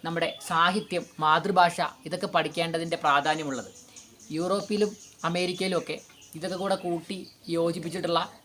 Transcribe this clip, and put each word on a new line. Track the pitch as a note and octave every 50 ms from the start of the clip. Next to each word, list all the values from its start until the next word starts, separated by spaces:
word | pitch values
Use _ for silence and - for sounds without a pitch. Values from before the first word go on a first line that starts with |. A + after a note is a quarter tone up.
| -
നമ്മുടെ | E3 E3 E3 E3 D3 - - -
സാഹിത്യം, | - F3+ E3 E3+ F3+ F#3 G#3+ - - F#3 E3+ - - - -
മാതൃഭാഷ | D#3 D#3 D#3 E3+ E3 G3 F#3+ F#3 F3 E3+ F3 - E3+ D3 - - -
ഇതൊക്കെ | D#3+ F#3 F3 - F#3 -
പഠിക്കേണ്ടതിൻ്റെ | E3+ D#3 D3+ D3+ E3+ E3+ E3 E3 E3 E3 E3 E3 D#3+
പ്രാധാന്യമുള്ളത്. | - D3+ C#3 C#3+ C#3 D#3 D#3 D#3+ D#3 C#3+ C3+ B2 G#2 - - - - - - - - - - - - - D#3
യൂറോപ്പിലും | D#3 F3 F3+ G3 G3+ - - G#3+ G#3 G#3 G#3 G#3 - - - - _ - E3
അമേരിക്കയിലും | E3+ F3+ F3+ F3+ F3+ F3+ F#3 F#3 F#3 E3
ഒക്കെ | - - D#3+ D#3+ - - - - - - - E3
ഇതൊക്കെ | D#3+ F#3 F#3+ F3
കൂടെ | F#3+ G3 F#3+ F#3
കൂട്ടി | - F3 F3 E3 - - G3+ F#3 - - - _ - - E3+
യോജിപ്പിച്ചിട്ടുള്ള | E3 E3 E3+ E3 F3+ D#3 E3+ D3+ F#3 E3 E3+ E3+ E3+ F3+ F#3+ - -